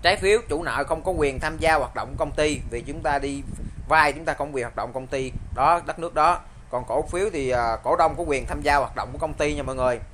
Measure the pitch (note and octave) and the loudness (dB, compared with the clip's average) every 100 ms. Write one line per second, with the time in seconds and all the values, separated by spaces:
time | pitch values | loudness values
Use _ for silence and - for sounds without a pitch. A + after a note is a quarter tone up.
0 | E3+ G3 F#3 G#3+ A3+ D3 E3 A#2+ C#3+ D#3+ | 4 4 4 4 2 -4 -2 -2 -2 -2
1 | F#3 F3 C#3+ C3 D#3 D#3+ D#3+ D#3+ B2+ - | -2 2 2 2 -4 0 4 4 2 -4
2 | A2 C#3 D3+ D3+ D3+ C#3 - A#2+ A#2 C#3 | -6 -4 -4 2 2 0 -4 -6 -6 -4
3 | D3+ C#3+ C#3 C#3 - - - - - D#3 | 0 0 -2 -6 -8 -8 -10 -10 2 6
4 | D3+ C#3+ E3 D3 D3 C#3 A#2 - A2+ B2 | 6 4 -4 -4 -4 -4 -4 -4 -6 -6
5 | C3 C#3 C3 - - A#2+ C#3 F3 D#3 - | -6 -4 -4 -6 -8 2 4 4 0 -6
6 | E3 D3+ D#3 F3 - - - B2 B2+ C3+ | -4 2 4 2 -4 -18 -8 -6 -2 -2
7 | D#3+ F3 G#3 E3+ C3+ B2 A#2 A2+ B2 E3 | -2 -2 -2 -2 0 0 0 -2 0 4
8 | E3 D3+ D3+ C3+ - D3+ D3 C#3+ A#2+ - | 4 2 -2 -2 -2 -2 4 4 2 -4
9 | G#2 B2+ D#3+ D3 D3+ D3 C3 C3 B2+ A#2+ | -6 -4 -6 -2 -2 -2 -4 0 0 0
10 | - | -6